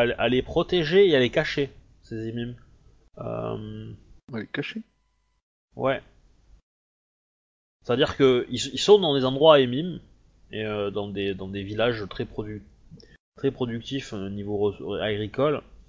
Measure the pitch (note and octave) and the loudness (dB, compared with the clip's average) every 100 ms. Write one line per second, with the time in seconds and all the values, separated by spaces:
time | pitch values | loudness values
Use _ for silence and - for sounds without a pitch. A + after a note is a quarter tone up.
0 | A#2+ - A#2 B2+ - E3 F3 F3+ D3+ F#3 | 2 2 2 2 0 -2 0 0 4 6
1 | G3 C#3 B2 D#3+ D3+ - C3+ - - - | 6 6 4 0 -2 -2 -4 -6 -20 -20
2 | - A2+ A2+ A#2+ A#2+ A#2 - - - _ | -12 -10 -8 -6 -8 -10 -20 -20 -20 _
3 | _ - A2+ A2+ A2+ A2 G#2+ A2 A2 A2 | _ -12 -8 -6 -6 -8 -10 -12 -14 -18
4 | - - - A2+ G2+ - - A3 - _ | -20 -20 -12 -12 -8 -8 -8 -12 -14 _
5 | _ _ _ _ _ _ _ A#2+ B2+ C3 | _ _ _ _ _ _ _ -6 -4 -4
6 | - _ _ _ _ - _ _ _ _ | -10 _ _ _ _ -20 _ _ _ _
7 | _ _ _ _ _ _ _ _ - A#2+ | _ _ _ _ _ _ _ _ -4 0
8 | D3 - C3 A#2+ - A#2 C#3 B2+ - G#3 | 0 4 4 4 0 -6 -6 0 6 6
9 | E3+ C#3 C3 C3+ D#3+ D3 B2+ B2+ F3+ E3+ | 6 2 0 6 8 8 6 0 -6 -10
10 | - - _ _ - G#2+ A2 G#2+ G2+ G2+ | -16 -20 _ _ -12 -8 -4 -4 -4 -4
11 | G2+ G2+ G2 F#2+ F#2+ G2+ G2 G#2 A#2+ A2 | -6 -4 -4 -4 -8 -8 -6 0 0 0
12 | F#2+ - A#2 - G#2+ G#2+ - - - - | -6 -8 -8 -8 -10 -12 -16 -20 -20 -20
13 | - - _ - C3+ C3 B2 A#2 - C3+ | -20 -20 _ -4 -4 -2 -4 -6 -6 -8
14 | - G#2+ G2 G2+ G2+ G2+ G#2 - D2 F#2+ | -6 -8 -8 -8 -6 -2 -2 -2 -6 -4
15 | G#2 G#2 G#2+ - D3+ C#3 - - | -4 -4 -4 -2 -2 -2 -8 -20